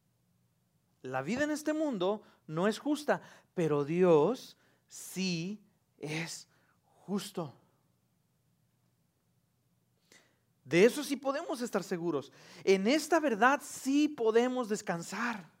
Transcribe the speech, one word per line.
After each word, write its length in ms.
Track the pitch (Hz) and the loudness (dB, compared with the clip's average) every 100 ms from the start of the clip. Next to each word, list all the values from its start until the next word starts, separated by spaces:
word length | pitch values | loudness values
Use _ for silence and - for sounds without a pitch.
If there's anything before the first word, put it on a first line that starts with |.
| _ _ _ _ _ _ _ _ _ _ | _ _ _ _ _ _ _ _ _ _
La 180 | 127 131 | -8 -6
vida 240 | 139 247 | -2 -2
en 60 | 302 | -2
este 240 | 294 302 | -2 -2
mundo 480 | 311 311 214 180 214 - _ - | -2 -2 0 0 -2 -6 _ -8
no 220 | 156 202 | -2 0
es 100 | 214 | 0
justa, 420 | 285 294 - 190 - - _ | -2 -2 0 -2 -4 -20 _
pero 300 | - 156 147 | -2 2 2
Dios 720 | 143 170 185 156 165 254 - - _ _ _ | 2 4 8 8 6 0 -8 -20 _ _ _
sí 760 | - - - 190 170 180 214 _ _ _ _ | -18 -12 -6 -4 -4 -6 -10 _ _ _ _
es 500 | 143 156 165 - - _ _ _ _ _ | -8 -6 -8 -12 -16 _ _ _ _ _
justo. 500 | - 196 - - 151 - _ _ _ _ _ _ _ _ _ _ _ _ _ _ _ _ _ _ _ _ _ _ _ _ _ - _ _ _ _ | -8 -6 -6 -8 -10 -12 _ _ _ _ _ _ _ _ _ _ _ _ _ _ _ _ _ _ _ _ _ _ _ _ _ -20 _ _ _ _
De 220 | 127 160 233 | 0 4 6
eso 180 | 247 | 4
sí 120 | 262 277 | -4 -4
podemos 440 | 269 277 392 269 | -4 -4 -6 -6
estar 220 | 240 202 | -4 -4
seguros. 500 | 170 180 170 147 - - - - | -4 -4 -2 -4 -6 -14 -20 -4
En 220 | - 190 202 | 2 2 2
esta 340 | 302 302 330 | 0 2 0
verdad 400 | 302 208 240 277 | 2 4 4 2
sí 460 | - - 262 285 302 | -2 -8 0 2 2
podemos 600 | 294 220 220 247 254 214 | 2 2 4 2 0 -4
descansar. 840 | 208 - 170 170 196 240 214 156 _ | -4 -4 -6 -6 -4 -4 -6 -12 _